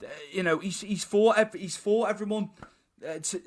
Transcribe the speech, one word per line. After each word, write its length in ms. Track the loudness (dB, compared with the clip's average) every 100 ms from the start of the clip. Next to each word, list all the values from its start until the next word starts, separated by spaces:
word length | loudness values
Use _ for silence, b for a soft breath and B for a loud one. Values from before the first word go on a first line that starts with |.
Uh, 40 | -16 -14 -8
you 120 | -2
know, 160 | 2 2
he's, 220 | 0 -6
he's 220 | -4 -4
fought 340 | 2 4 6 6
ev-, 160 | 2
he's 240 | -2 -10 -6
fought 320 | 0 2 2
everyone, 400 | -2 -4 -4 -4 b b b b _ -10
uh, 120 | -6
to, 220 | -6 -6